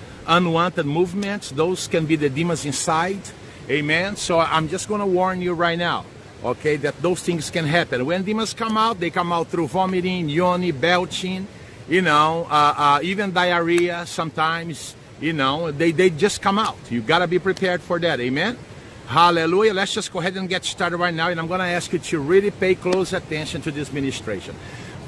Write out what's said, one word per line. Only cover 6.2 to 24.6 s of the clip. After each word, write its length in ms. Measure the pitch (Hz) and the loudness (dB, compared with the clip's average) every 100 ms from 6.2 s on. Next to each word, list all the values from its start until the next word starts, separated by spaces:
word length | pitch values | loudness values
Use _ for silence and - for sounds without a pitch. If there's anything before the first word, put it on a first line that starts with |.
| - - | -20 -8
okay, 320 | 113 120 151 147 | -4 -2 0 0
that 260 | 143 - | -2 -2
those 180 | 165 175 | -2 -2
things 280 | - 170 135 | -2 -2 -2
can 140 | 175 | -2
happen. 420 | 156 170 160 123 131 | 2 2 2 0 0
When 160 | 180 | -2
demons 320 | 190 214 220 | -2 -2 -2
come 220 | - 226 214 | -4 -2 2
out, 240 | 226 202 | 2 0
they 100 | 170 | -2
come 220 | 180 175 | -2 0
out 160 | 170 165 | 0 0
through 180 | 170 156 | -2 -2
vomiting, 640 | 185 185 185 185 185 156 | 0 0 0 0 -2 -2
yoni, 420 | 151 180 180 180 | 2 2 2 0
belching, 760 | 139 165 180 180 - 185 185 196 - - - - | 0 2 2 0 -4 -6 -6 -8 -14 -18 -14 0
you 140 | 170 | 2
know, 440 | 175 147 156 165 170 | 6 6 6 2 0
uh, 260 | 147 147 143 | 4 4 4
uh, 240 | 147 143 | 4 4
even 300 | 170 196 202 | 2 -2 -2
diarrhea 760 | 180 180 175 170 175 175 170 170 | 2 2 2 4 2 2 -2 -8
sometimes, 880 | - 160 - 156 165 170 139 - - - - | -6 -4 0 0 0 -6 -10 -12 -16 -20 -6
you 120 | 151 | -4
know, 400 | 160 135 147 170 | 0 2 2 -2
they, 180 | 143 170 | 0 0
they 200 | 160 185 | 4 4
just 300 | 151 202 - | 4 0 2
come 160 | 202 196 | 0 2
out. 180 | 208 - - | 0 -4 -6
You 120 | 120 | -4
gotta 260 | 113 165 175 | 2 2 4
be 140 | 175 | 0
prepared 420 | 190 180 185 180 | 0 0 0 -2
for 160 | - 170 | -2 -2
that. 220 | 170 135 | 0 0
Amen. 360 | 123 135 196 240 - - - - - | 0 0 -2 -4 -12 -18 -18 -18 -2
Hallelujah. 680 | 156 175 170 160 180 220 | 4 6 6 2 4 4
Let's 220 | 190 196 | 2 -2
just 180 | 214 - | -4 -6
go 60 | 185 | -4
ahead 180 | 175 185 | -4 -4
and 120 | 185 | -4
get 160 | 185 | -4
started 320 | - - 175 170 | -4 -2 -2 0
right 180 | 175 | -2
now, 140 | 165 170 | 0 -2
and 100 | 170 | -2
I'm 80 | 160 | -2
gonna 160 | 185 | -2
ask 300 | 180 175 - | -2 -2 -2
you 80 | 175 | -4
to 180 | - 165 | -2 -2
really 320 | 139 190 202 | 4 4 4
pay 240 | - 185 | 2 0
close 380 | 185 180 185 180 | 0 0 0 0
attention 500 | 185 - 156 151 151 | -4 -4 -6 -6 -6
to 80 | 143 | -6
this 220 | 147 135 | -6 -6
ministration. 640 | 143 135 120 - 98 - - | -4 -4 -4 -6 -6 -8 -14